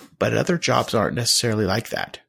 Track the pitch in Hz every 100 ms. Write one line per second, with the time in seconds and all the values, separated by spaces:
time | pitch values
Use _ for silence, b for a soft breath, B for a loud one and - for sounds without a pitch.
0 | - - 104 113 139 170 - 123 117 117
1 | 101 117 117 - 123 107 98 104 - -
2 | 50 -